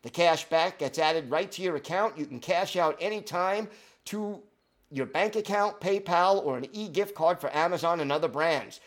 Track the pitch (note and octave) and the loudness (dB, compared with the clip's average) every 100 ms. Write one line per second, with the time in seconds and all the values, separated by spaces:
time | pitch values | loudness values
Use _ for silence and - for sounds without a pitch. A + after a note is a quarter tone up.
0 | A#2+ - E3+ D#3+ - D#3+ F3 F#3 C#3 D#3+ | -12 4 4 4 2 2 2 0 -4 0
1 | D#3 E3 C3+ D#3 - - F#3 D3+ - F3+ | 2 2 0 -2 -2 -4 -4 -4 -4 -2
2 | G#3+ D#3+ C#3+ B2 D#3 F3 F#3+ F3+ D#3+ D3+ | -2 -2 -10 -8 0 0 0 2 0 0
3 | F3+ G#3+ - F3 F#3 G3+ G#3+ - - _ | -4 -6 -6 -2 0 0 -4 -12 -20 _
4 | - G#3 G#3 G3+ - _ _ _ _ C#3 | -10 -6 -6 -8 -14 _ _ _ _ -6
5 | C3 D#3 G#3+ A3 G#3 G3+ G#3 G#3 F3+ G3 | -2 0 0 0 -2 0 0 0 -2 -2
6 | G3 F3 F#3 G3 D3+ B2+ C3 G#3 G#3+ D#3 | 2 4 6 4 2 -4 -6 -8 -4 -2
7 | G3+ - D#3+ F3 D3 D3+ E3+ F3 E3 E3+ | -2 2 2 2 -2 0 2 2 0 0
8 | C#3+ D3+ D#3+ B2+ E3 D3 G#2 - | 0 0 0 0 2 0 -2 -14